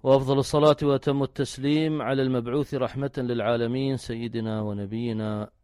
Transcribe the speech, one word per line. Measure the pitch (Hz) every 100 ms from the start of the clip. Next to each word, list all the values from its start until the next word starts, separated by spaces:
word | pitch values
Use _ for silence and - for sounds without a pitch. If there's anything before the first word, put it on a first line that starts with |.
وأفضل | 131 135 131 139
الصلاة | 135 151 151 143
وأتم | 143 135 151 139
التسليم | 135 - 135 - 139 151 160 156
على | 120 135
المبعوث | 131 127 117 135 139
رحمة | 139 120 135 139 143
للعالمين | 123 120 107 117 117 127 135 131
سيدنا | - 117 117 117 110 107
ونبينا | 107 101 101 110 120 110 107 107 107 _